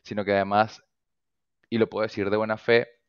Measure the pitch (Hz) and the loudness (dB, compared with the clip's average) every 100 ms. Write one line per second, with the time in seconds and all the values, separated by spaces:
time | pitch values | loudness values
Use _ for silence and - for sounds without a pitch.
0 | - 107 98 98 98 104 110 - _ _ | -10 -6 0 0 2 2 0 -2 _ _
1 | _ _ _ _ _ _ _ 117 110 98 | _ _ _ _ _ _ _ 0 0 0
2 | 110 - 98 107 110 107 - 117 120 _ | -6 -4 -2 -2 -2 -4 2 2 2 _